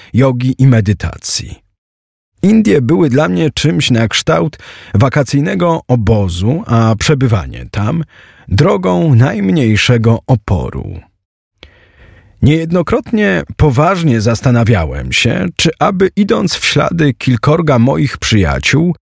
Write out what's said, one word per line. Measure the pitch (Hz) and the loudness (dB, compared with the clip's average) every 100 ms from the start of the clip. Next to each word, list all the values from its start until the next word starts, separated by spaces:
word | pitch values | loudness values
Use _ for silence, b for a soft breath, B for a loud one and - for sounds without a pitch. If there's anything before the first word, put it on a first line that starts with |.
| B | B
jogi | 110 135 123 127 131 | 0 2 0 -2 2
i | 135 | 4
medytacji. | 117 101 98 85 - - - - - _ _ _ _ _ _ _ _ | 4 2 -2 -4 -10 -10 -10 -10 -16 _ _ _ _ _ _ _ _
Indie | 185 220 208 170 | 2 4 4 2
były | 123 175 160 | 2 2 2
dla | 127 160 | 2 0
mnie | 180 156 | 0 -2
czymś | - 147 170 - | 0 -2 0 0
na | 117 113 | 0 0
kształt | - - 165 160 - B B B | -2 -2 -2 -2 -6 B B B
wakacyjnego | 104 135 151 135 139 151 196 175 165 - | 0 0 0 0 0 -2 -2 0 -2 -2
obozu, | 127 104 110 98 85 98 156 233 | -2 0 0 0 -2 -2 -2 -2
a | 117 113 110 | 0 2 0
przebywanie | - 147 127 107 69 60 62 | 0 0 0 -2 -4 -10 -10
tam | - 104 165 156 B B B B | -6 -4 -4 -6 B B B B
drogą | 98 160 202 185 180 170 120 | 0 2 0 0 0 2 4
najmniejszego | 131 208 196 175 117 107 - 123 113 113 - | 2 0 0 0 2 0 2 2 2 0 0
oporu. | 123 - 92 62 - - 85 - _ _ _ _ _ b b b b b b b b | -2 0 -4 -4 -8 -10 -12 -16 _ _ _ _ _ b b b b b b b b
Niejednokrotnie | - 156 165 180 170 254 254 214 202 180 - - | 2 2 0 -2 0 -2 -2 -2 0 -2 -4 0
poważnie | 156 120 160 190 165 117 | 0 2 2 2 0 0
zastanawiałem | 107 117 135 120 113 113 80 65 64 | 0 0 0 2 2 2 0 -6 -6
się, | - 123 - - - | -2 -2 -2 -4 -2
czy | 165 - | -2 0
aby, | 156 190 190 - | 0 2 0 0
idąc | 202 220 202 - | 0 0 -2 -4
w | - | -2
ślady | 139 - 165 151 | -2 -2 0 0
kilkorga | 127 - 123 - 160 160 127 | 0 -2 0 2 0 2 2
moich | 120 147 143 - | 2 2 -2 -4
przyjaciół, | - 110 85 67 - 135 170 170 | -2 0 0 0 0 0 0 -2